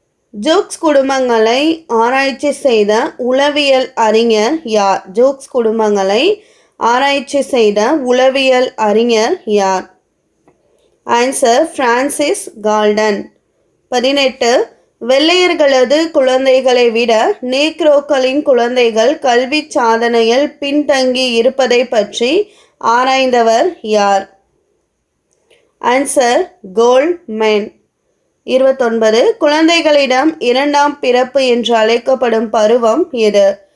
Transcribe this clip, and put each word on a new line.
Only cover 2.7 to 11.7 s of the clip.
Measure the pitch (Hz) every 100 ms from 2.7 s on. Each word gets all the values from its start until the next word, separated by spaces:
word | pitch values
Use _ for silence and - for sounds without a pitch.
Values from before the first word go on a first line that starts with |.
| 226 208 214 302 -
உளவியல் | 247 262 285 294 285 262 262
அறிஞர் | - 220 220 233 214 220 320
யார்? | 233 214 196 190 -
ஜூக்ஸ் | 190 254 277 -
குடும்பங்களை | 254 226 220 214 202 190 208 320 415 - _ _ -
ஆராய்ச்சி | 226 247 277 277 254 277
செய்த | 262 254 214 208 220
உளவியல் | 311 247 247 262 269 262 254 254
அறிஞர் | - 214 208 240 226 226 359
யார்? | - 208 190 185 - _ _ _ _ _ _ _ _ _ _ _ -
ஆன்சர் | 233 254 262 240 240 320